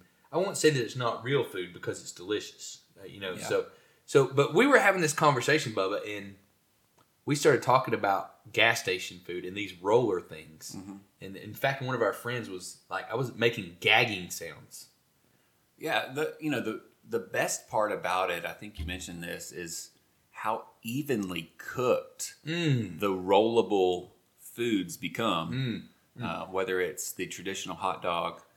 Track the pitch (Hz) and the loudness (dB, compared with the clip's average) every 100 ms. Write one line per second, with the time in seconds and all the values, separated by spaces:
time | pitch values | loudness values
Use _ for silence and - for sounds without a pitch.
0 | - _ _ 156 196 - 156 139 110 127 | -20 _ _ -2 -2 4 4 4 0 -2
1 | 120 110 117 139 117 95 87 87 - 95 | -2 -2 0 0 0 -4 -8 -8 -8 -8
2 | - - 90 104 - - - - _ - | -12 -12 -4 -4 -4 -12 -16 -16 _ -20
3 | 95 101 95 90 - 98 - - _ _ | -18 -8 -8 -6 -2 -2 -2 -10 _ _
4 | - 143 131 135 139 165 269 247 196 190 | 2 4 6 4 4 4 6 6 6 4
5 | 151 - 156 127 117 151 117 104 95 101 | 0 4 4 4 2 2 0 -2 -2 -2
6 | 104 104 98 98 _ _ _ _ _ _ | -6 -10 -12 -16 _ _ _ _ _ _
7 | _ _ - 147 - 123 - 127 - 107 | _ _ -2 4 6 6 6 4 4 0
8 | 98 95 - - - 104 113 113 - 92 | 2 0 -2 -14 -4 4 4 4 0 -4
9 | - 90 - 90 90 98 98 87 95 117 | -6 -12 -10 -8 -6 -6 -8 -4 4 4
10 | 117 90 - 78 78 80 - 101 95 98 | 4 0 -4 -14 -16 -18 -14 -14 -12 -16
11 | - _ 95 98 107 104 135 139 127 123 | -18 _ -16 -14 -14 -4 -2 -2 -4 0
12 | 104 95 120 123 101 92 87 - _ 92 | 0 0 -4 -6 -6 -10 -12 -16 _ -8
13 | - 113 123 107 117 110 90 87 107 110 | -4 -4 -4 0 0 0 -6 -2 4 4
14 | 120 98 87 - 82 76 - - - _ | 4 0 -6 -10 -12 -14 -18 -20 -20 _
15 | _ _ _ _ _ _ _ _ 156 113 | _ _ _ _ _ _ _ _ -2 -2
16 | - 135 156 - 156 127 104 98 - _ | -2 -2 -4 -4 -2 -2 -2 -6 -12 _
17 | - 113 - 120 170 - - 113 104 90 | -6 -6 -2 -2 -2 -4 -2 0 0 0
18 | 87 92 92 85 87 - 104 - 80 92 | 0 0 0 -2 -6 -10 -14 -8 -8 -6
19 | 90 85 87 85 - 85 85 - - _ | -8 -10 -8 -10 -10 -10 -10 -10 -14 _
20 | _ _ _ - 110 110 - _ 113 127 | _ _ _ -6 -4 -4 -8 _ -6 -6
21 | 139 117 95 87 82 - - - 127 76 | -2 -2 -2 -6 -8 -14 -10 -2 2 2
22 | - - - - 151 170 160 127 101 78 | 0 -12 -12 -10 -6 0 2 2 0 -2
23 | 101 92 92 98 110 117 98 104 90 90 | 0 0 6 6 8 6 4 6 4 2
24 | 87 _ _ _ - - 120 104 87 - | -4 _ _ _ -14 -4 0 2 0 -6
25 | 87 - 113 85 82 123 131 98 - _ | -6 0 0 2 0 -2 -4 -6 -10 _
26 | _ - 90 87 92 95 95 92 90 - | _ -10 -8 -6 -4 -2 0 0 0 -4
27 | - - 87 85 90 95 - 87 95 82 | -10 -8 -8 -6 -8 -8 -8 -4 -4 -2
28 | 92 85 85 - - | -2 -2 -4 -8 -14